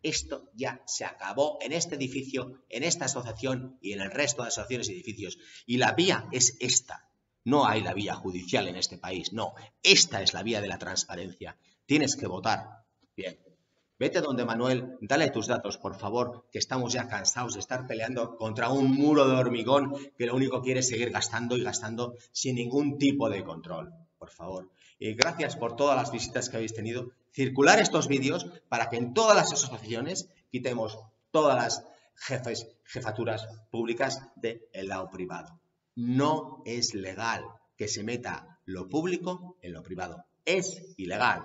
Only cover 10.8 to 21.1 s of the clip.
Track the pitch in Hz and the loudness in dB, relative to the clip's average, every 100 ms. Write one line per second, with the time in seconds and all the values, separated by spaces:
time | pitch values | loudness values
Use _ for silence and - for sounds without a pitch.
10.8 | 90 92 - 92 92 - 87 - _ _ | -6 -6 -6 -8 -10 -12 -14 -16 _ _
11.8 | _ 147 139 - 101 92 110 104 - - | _ 2 4 0 -4 -2 0 -2 -4 -18
12.8 | _ _ _ - 92 87 _ _ _ _ | _ _ _ -10 -10 -10 _ _ _ _
13.8 | _ _ 135 180 151 123 117 113 127 123 | _ _ 0 0 0 0 0 0 2 2
14.8 | 127 - 104 143 147 117 104 120 101 101 | -2 -10 0 2 2 0 0 -2 -2 -6
15.8 | 95 95 101 117 123 117 _ 107 - 131 | -8 -6 -4 0 -2 -4 _ -6 -2 -2
16.8 | 120 123 110 104 95 123 123 107 - 127 | 0 -2 -2 -2 -2 -2 -4 -6 -6 -6
17.8 | 127 113 113 120 117 - 110 110 120 139 | -4 -4 -4 -4 -4 -4 -6 -2 2 4
18.8 | 135 135 147 147 135 131 123 117 113 139 | 4 6 6 8 8 6 4 0 4 4
19.8 | 139 - - _ 120 123 135 127 120 127 | 4 -4 -10 _ 0 2 2 0 0 0
20.8 | 123 113 120 | 0 0 0